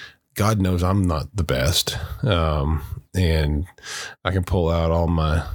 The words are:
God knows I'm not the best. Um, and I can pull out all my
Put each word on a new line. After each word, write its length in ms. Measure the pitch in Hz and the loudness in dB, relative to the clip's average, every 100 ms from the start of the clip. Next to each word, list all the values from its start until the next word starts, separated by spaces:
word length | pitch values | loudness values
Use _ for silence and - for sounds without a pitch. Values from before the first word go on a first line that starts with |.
| - _ _ | -20 _ _
God 260 | - 104 107 | -2 0 2
knows 220 | 92 90 | 2 2
I'm 200 | 90 98 | 2 2
not 320 | 90 78 - | 2 0 -4
the 100 | 98 | -4
best. 540 | 76 64 73 - - - - - | -2 0 2 0 -2 -6 -8 -4
Um, 600 | 123 85 80 76 73 73 - - _ | 0 2 2 0 0 -2 -4 -14 _
and 520 | 92 85 80 73 76 92 - - - - - | 0 2 2 2 -2 -4 -12 -14 -12 -14 -8
I 60 | 92 | -2
can 140 | 92 | -2
pull 260 | 87 95 82 | 0 0 2
out 200 | 85 82 | 2 2
all 180 | 82 82 | 2 2
my 360 | 82 78 78 - | 2 2 0 -2